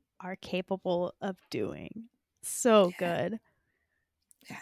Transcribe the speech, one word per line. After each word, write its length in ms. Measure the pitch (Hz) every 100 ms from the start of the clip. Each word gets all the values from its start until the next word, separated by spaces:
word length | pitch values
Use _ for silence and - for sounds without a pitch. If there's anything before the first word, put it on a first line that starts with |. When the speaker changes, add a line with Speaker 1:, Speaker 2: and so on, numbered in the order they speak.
| _ _
Speaker 1:
are 160 | 180 190
capable 800 | - 185 - 190 185 175 180 -
of 160 | 202 185 _
doing. 600 | 117 - 78 82 - 226 _ _ _
So 520 | - - 247 214 180 -
Speaker 2:
Yeah. 280 | 175 170 185
Speaker 1:
good. 100 | 220 _ _ _ _ _ _ _ _ _ - -
Speaker 2:
Yeah. 100 | -